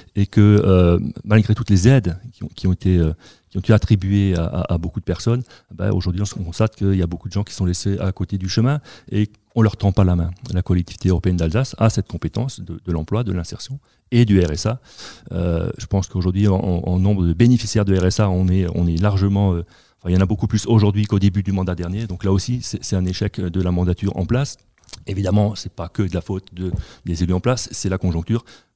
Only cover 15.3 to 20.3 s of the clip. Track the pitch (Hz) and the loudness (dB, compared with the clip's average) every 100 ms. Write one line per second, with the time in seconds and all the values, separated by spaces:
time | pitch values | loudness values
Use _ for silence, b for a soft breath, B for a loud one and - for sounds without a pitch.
15.3 | 90 87 82 85 - - 98 92 92 90 | -4 -2 -2 -4 -8 -4 -4 -2 -2 -2
16.3 | 92 104 95 98 87 - 90 98 101 85 | 0 2 2 0 -2 -2 0 2 2 0
17.3 | 80 120 123 110 110 98 95 90 90 104 | 4 4 4 2 0 2 2 2 2 0
18.3 | 90 92 95 87 85 87 82 104 95 98 | 2 2 2 0 0 0 0 0 2 0
19.3 | 98 101 85 85 b b b 87 90 92 | 2 2 0 -4 b b b 0 2 2